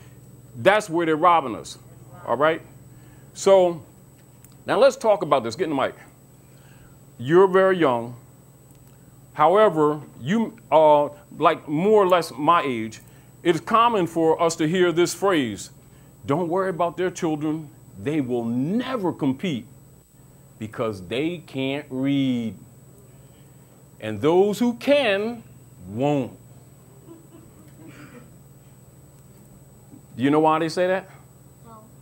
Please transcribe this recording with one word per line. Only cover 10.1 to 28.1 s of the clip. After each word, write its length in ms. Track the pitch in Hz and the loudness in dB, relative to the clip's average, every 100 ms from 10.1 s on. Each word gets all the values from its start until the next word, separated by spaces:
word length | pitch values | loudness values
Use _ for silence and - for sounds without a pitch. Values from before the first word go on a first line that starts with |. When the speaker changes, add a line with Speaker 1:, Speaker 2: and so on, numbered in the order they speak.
| - | -10
Speaker 1:
you 320 | 123 220 208 - - | -4 -2 -2 -8 0
are, 420 | 151 151 147 143 - - 139 | 4 6 4 2 -6 -16 0
like, 280 | 165 151 - | 0 0 -4
more 360 | 151 196 214 | -2 2 4
or 40 | 185 | 4
less 240 | 180 160 117 | 2 0 -4
my 240 | 151 170 | 0 2
age. 380 | 139 117 110 - - - - - | 0 -4 -8 -12 -20 -20 -20 -6
It 120 | 170 | -2
is 60 | 160 | -2
common 440 | - 226 233 214 165 | 0 2 2 2 -2
for 340 | 170 160 160 | 0 0 2
us 120 | 165 156 | 0 0
to 120 | 156 | -2
hear 240 | 185 175 | 2 0
this 220 | 165 165 | 2 -2
phrase, 560 | - 196 170 120 95 - - - - - - - | 0 -2 0 -2 -6 -14 -20 -20 -20 -20 -12 -4
"Don't 220 | 147 170 | -4 -2
worry 200 | 185 190 | -2 -4
about 300 | 165 170 165 | -2 -4 -2
their 120 | 180 | -6
children. 600 | 180 165 151 151 160 147 - - 98 | -4 -4 -4 -4 -6 -10 -20 -20 -12
They 220 | 107 156 | -6 -4
will 240 | 123 123 | -2 -4
never 720 | 113 123 147 226 247 254 180 | -4 -4 -2 -4 -4 -4 -6
compete 520 | - 139 131 190 123 - - - - _ _ - - - - | -2 -4 -2 -4 -6 -10 -20 -20 -20 _ _ -20 -20 -20 -16
because 420 | 107 - 113 98 87 | -12 -6 -6 -6 -8
they 320 | 117 160 175 | -6 -6 -8
can't 480 | - 135 135 143 147 | -12 -8 -6 -6 -8
read. 680 | 131 139 139 135 120 113 92 - - - - - - - - - - - - - - | -6 -2 0 0 -2 -6 -10 -18 -20 -20 -20 -20 -20 -20 -20 -20 -20 -20 -20 -20 -14
And 220 | 110 107 | -10 -4
those 380 | 143 180 208 196 | 0 2 2 0
who 160 | 240 | -4
can, 680 | 240 - 285 233 196 220 233 - - - - 90 | -2 0 0 2 -2 -4 -10 -16 -20 -20 -20 -12
won't." 440 | 107 143 147 113 - - - - - - - - 330 - 339 - - - - - - - | -4 -2 -2 -4 -12 -20 -20 -20 -20 -20 -20 -20 -20 -20 -20 -20 -20 -20 -20 -20 -20 -20